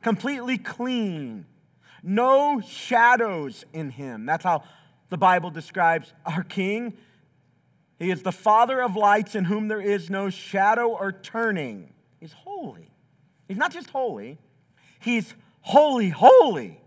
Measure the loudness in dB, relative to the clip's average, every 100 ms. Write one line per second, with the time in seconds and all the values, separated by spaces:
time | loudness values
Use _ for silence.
0 | -2 -2 -4 -8 -6 -6 -6 -8 -6 -4
1 | -4 -6 -10 -12 -16 _ _ _ _ _
2 | -4 0 4 4 4 0 -6 -14 -2 4
3 | 6 4 2 -4 -8 -12 -16 -12 -10 -10
4 | -12 -10 -4 -2 0 -2 -4 _ _ _
5 | _ 0 4 4 0 -10 -12 0 2 2
6 | -4 _ -8 -8 -6 -4 -4 -4 -6 -12
7 | _ _ _ _ _ _ _ _ _ _
8 | -6 -4 -6 -4 2 4 4 0 -4 0
9 | 2 2 0 -4 -4 -4 -4 -6 -2 -4
10 | -4 -6 -6 -8 -8 0 2 2 0 -2
11 | -6 -8 -10 -4 -2 -2 -6 -10 -18 _
12 | _ _ -20 _ -16 -12 -12 -16 -20 _
13 | _ _ _ _ _ -4 -4 -4 -10 -6
14 | -6 -6 -12 -18 _ _ _ _ _ _
15 | -4 -4 -4 -14 _ _ 2 4 4 2
16 | -2 6 8 10 8 2 -6 -16